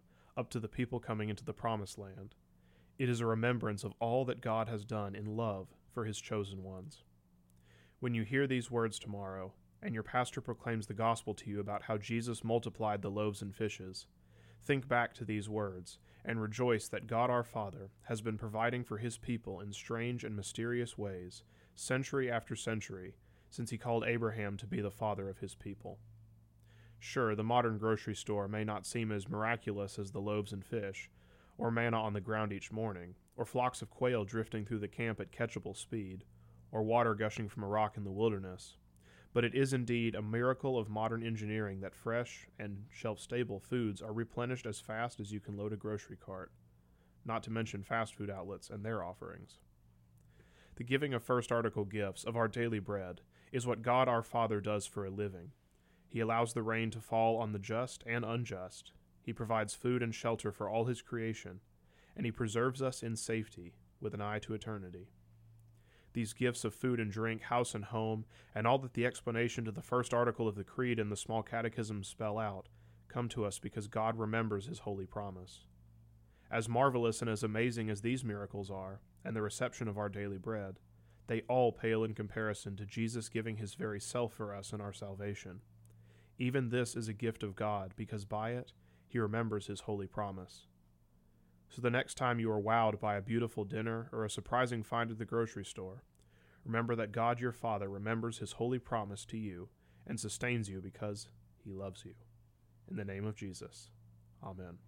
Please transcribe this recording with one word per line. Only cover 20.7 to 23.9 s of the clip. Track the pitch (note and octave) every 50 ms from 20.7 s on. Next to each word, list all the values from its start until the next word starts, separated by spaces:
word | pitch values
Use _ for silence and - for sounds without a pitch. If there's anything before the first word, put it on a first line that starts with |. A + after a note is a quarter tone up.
| A#2+ A#2+ A#2+ A2+ - -
ways, | G#2+ G2+ F#2+ F2+ F2+ F2+ - - - - - - - - -
century | - - - C3 C3 C3+ - - C#3 C3 B2
after | A#2 A#2 - - A2+
century, | A2 - A#2 A2+ G#2+ - - G2 F#2 F#2 F#2 - - - - - - - -
since | - - A#2 -
he | A#2+ A2
called | - B2